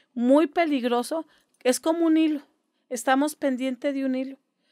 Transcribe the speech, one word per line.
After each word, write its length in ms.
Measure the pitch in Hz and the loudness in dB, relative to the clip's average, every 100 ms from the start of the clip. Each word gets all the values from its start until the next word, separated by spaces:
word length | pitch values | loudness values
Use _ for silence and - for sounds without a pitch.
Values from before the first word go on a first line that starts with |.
| _ 240 | _ -4
muy 320 | 240 285 339 | 4 4 4
peligroso, 800 | - 330 277 233 240 240 320 311 _ _ _ | 0 0 0 -2 -2 -4 -6 -8 _ _ _
es 160 | 247 254 | -2 0
como 280 | 320 330 330 | 0 0 2
un 100 | 320 | 2
hilo. 240 | 320 294 - _ _ _ _ | 2 -2 -8 _ _ _ _
Estamos 460 | 233 269 262 294 - | -6 0 2 0 -2
pendiente 580 | 277 254 262 247 294 | -4 -2 -4 -4 -4
de 100 | 277 | -4
un 120 | 269 262 | -2 -4
hilo. 220 | 262 269 _ _ _ | -6 -12 _ _ _